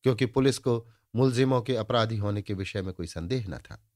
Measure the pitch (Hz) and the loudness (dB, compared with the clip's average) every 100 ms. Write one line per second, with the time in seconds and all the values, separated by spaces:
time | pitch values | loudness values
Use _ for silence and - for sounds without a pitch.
0 | 131 117 127 135 135 127 131 117 - _ | 0 2 0 4 2 2 0 -2 -4 _
1 | _ 113 135 120 131 127 117 120 107 120 | _ 2 2 4 2 2 0 -4 0 2
2 | 113 113 104 101 98 95 95 104 95 90 | 2 0 -2 -4 -4 -6 -4 -4 -6 -8
3 | 85 - 85 131 98 76 - - _ | -10 -8 -4 -4 -4 -10 -14 -20 _